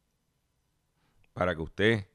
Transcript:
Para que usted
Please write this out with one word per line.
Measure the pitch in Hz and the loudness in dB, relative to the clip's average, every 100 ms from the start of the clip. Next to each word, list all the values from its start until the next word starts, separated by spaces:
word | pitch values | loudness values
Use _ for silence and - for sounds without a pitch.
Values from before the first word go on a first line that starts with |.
| _ _ _ _ _ _ _ _ _ _ _ _ _ | _ _ _ _ _ _ _ _ _ _ _ _ _
Para | - 90 80 | -4 -2 -2
que | |
usted | 80 - 104 113 95 | -6 0 2 2 -2